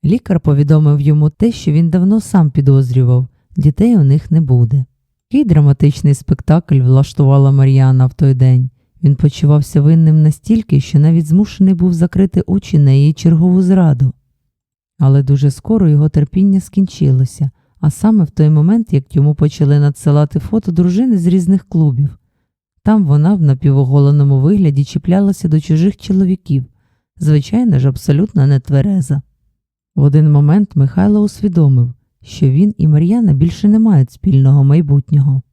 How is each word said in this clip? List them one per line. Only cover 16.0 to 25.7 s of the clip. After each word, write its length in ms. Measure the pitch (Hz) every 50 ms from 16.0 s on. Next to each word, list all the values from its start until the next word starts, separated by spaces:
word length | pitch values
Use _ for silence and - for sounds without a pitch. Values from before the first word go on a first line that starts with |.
| 151 156
терпіння 520 | - 180 170 - - 190 190 202 196 190
скінчилося, 880 | 180 - - 196 196 185 - - 160 139 135 127 131 123 - - 151 131 _ _ _ _ _ _
а 100 | - 151
саме 340 | - - - 214 220 214 175
в 60 | 143
той 200 | _ - 151 151
момент, 420 | 156 151 151 170 214 233 220 - -
як 240 | 139 131 _ -
йому 180 | 160 139 147 151
почали 460 | - 156 147 - - 151 139 147 147
надсилати 580 | 147 143 139 - - 160 143 147 151 143 - 147
фото 340 | - - - 220 - - 170
дружини 460 | 165 180 180 180 202 254 262 226 185
з 80 | 170
різних 420 | 175 175 190 170 170 196 185 - _
клубів. 500 | - 170 160 147 131 117 143 143 - _ _ _ _ _ _ _ _ _ _ _ _ _ _
Там 220 | - 220 214 190
вона 300 | 147 139 147 151 175 208
в 80 | 190 160
напівоголеному 1000 | 143 135 131 - 139 135 135 139 127 135 143 143 143 143 147 143 139 139 131
вигляді 440 | 131 151 208 202 190 156 139 139 143
чіплялася 640 | - - - - - 180 190 202 196 196 - - 170
до 120 | 151 156
чужих 360 | 147 -